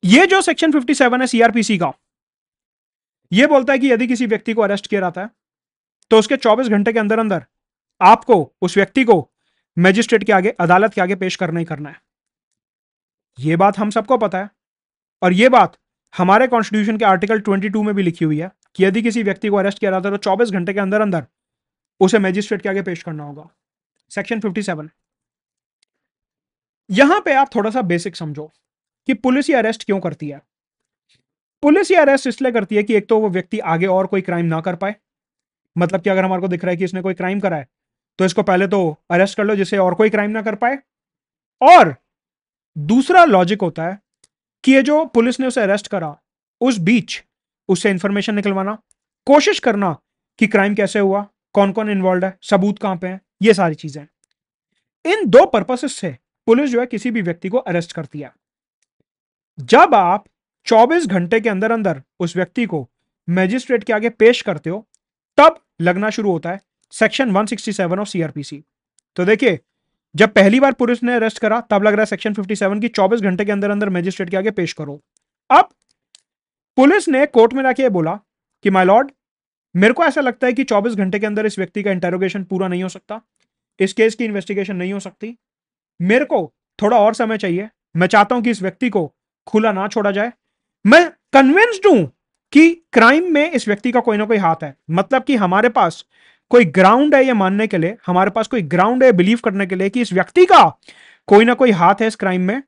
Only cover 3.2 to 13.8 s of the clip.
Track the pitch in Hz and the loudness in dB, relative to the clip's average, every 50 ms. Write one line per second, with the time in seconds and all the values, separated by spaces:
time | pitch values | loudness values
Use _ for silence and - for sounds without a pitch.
3.2 | _ _ 175 190 269 302 302 277 262 247 277 269 247 277 247 226 254 233 254 220 | _ _ 2 2 4 4 4 2 2 2 -2 0 2 0 0 0 0 -2 -2 -2
4.2 | 247 226 220 208 - - 226 220 220 196 202 196 - - - 196 185 180 170 180 | -2 -2 -2 -4 -4 -6 -2 -2 0 -2 -2 -4 -6 -6 -4 -4 -4 -4 -6 -8
5.2 | 190 220 _ _ _ _ _ _ _ _ _ _ _ _ _ _ _ _ 226 220 | -14 -14 _ _ _ _ _ _ _ _ _ _ _ _ _ _ _ _ 4 4
6.2 | 214 214 277 262 - 233 214 226 262 233 214 202 202 226 226 233 214 208 220 220 | 4 2 -2 -2 2 0 2 2 0 0 0 0 0 0 -2 -2 -2 -2 -2 -2
7.2 | 226 214 190 165 - _ _ _ _ _ _ _ _ _ _ _ 180 185 220 226 | -2 -2 -4 -6 -6 _ _ _ _ _ _ _ _ _ _ _ 6 6 6 6
8.2 | - - 247 185 147 - _ _ - 175 - 202 196 190 _ - 262 220 220 170 | 6 2 2 2 2 -4 _ _ -6 -2 0 0 -2 0 _ -2 4 4 4 2
9.2 | 135 _ _ _ _ _ _ _ _ _ _ - 170 185 196 208 233 - - 214 | 2 _ _ _ _ _ _ _ _ _ _ 2 2 2 4 2 0 0 0 0
10.2 | 208 - 214 190 180 208 - _ 175 165 180 185 202 220 - - 185 180 196 185 | 2 2 0 2 2 0 -4 _ 2 2 4 4 4 2 0 -2 -4 -4 -4 -4
11.2 | 190 185 175 - 190 165 160 170 165 160 165 139 147 143 135 - _ _ _ _ | -4 -8 -6 -6 -6 -6 -4 -6 -6 -8 -10 -14 -14 -16 -18 -20 _ _ _ _
12.2 | _ _ _ _ _ _ _ _ _ _ _ _ _ _ _ _ _ _ _ _ | _ _ _ _ _ _ _ _ _ _ _ _ _ _ _ _ _ _ _ _
13.2 | _ _ _ - 123 151 165 170 190 202 208 196 | _ _ _ -10 -6 -4 0 2 2 2 2 0